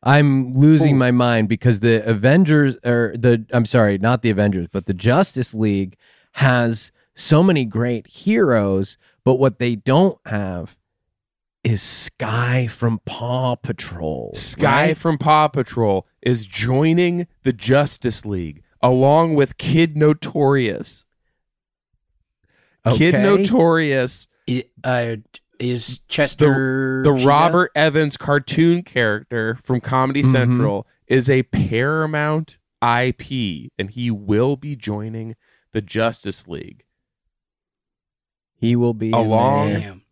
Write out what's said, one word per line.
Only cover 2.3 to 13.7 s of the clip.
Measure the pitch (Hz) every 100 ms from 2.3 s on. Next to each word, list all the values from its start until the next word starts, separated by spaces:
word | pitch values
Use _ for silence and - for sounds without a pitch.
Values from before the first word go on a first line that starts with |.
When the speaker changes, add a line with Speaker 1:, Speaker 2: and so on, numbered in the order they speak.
| 156 175 151 143 123 120
Speaker 1:
or | 120 117 117
the, | 120 117 110
I'm | 120 113
sorry, | 123 107 101
not | 107 123
the | 117
Avengers, | 101 104 95 85
but | 98 87
the | 92
Justice | 101 131 190 - 123
League | 110 110 101 95 _ _ _ _
has | - 135 123 120 113 - _ _
so | - - 151
many | 185 165 120
great | 110 120 120 -
heroes, | - - 220 180 117 101 95 95 - _ _ -
but | 127
what | 135 -
they | 123 113
don't | - 135 190 - -
have | 107 98 90 80 _ _ _ _ _ _ _ _ _
is | 120 107
Sky | - - - _ 117 113 123 127 123
from | - 120 113 -
Paw | - 117 127 127 123
Patrol, | -